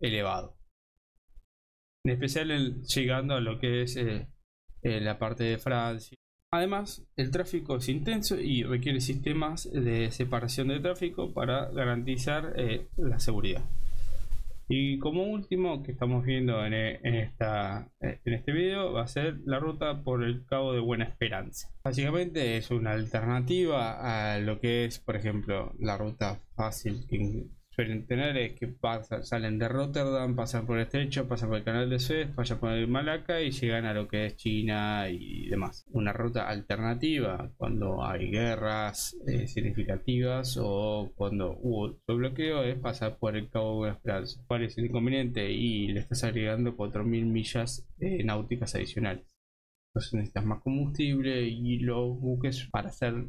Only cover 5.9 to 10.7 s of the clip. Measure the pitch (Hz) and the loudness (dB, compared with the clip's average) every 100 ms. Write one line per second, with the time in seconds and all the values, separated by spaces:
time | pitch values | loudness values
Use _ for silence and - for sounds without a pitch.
5.9 | 113 - - _ _ - 170 190 202 202 | -4 -10 -20 _ _ -4 0 0 -2 -4
6.9 | - - - 131 170 175 170 143 127 127 | -10 -8 -2 0 0 0 -2 -2 -2 0
7.9 | 147 185 226 214 196 - 123 117 123 135 | 0 0 0 0 0 2 2 2 0 0
8.9 | 131 127 139 151 156 156 165 - 147 120 | 0 0 0 0 0 0 -2 -4 0 2
9.9 | 117 113 - 127 123 120 139 135 | 2 0 0 -2 0 -2 0 0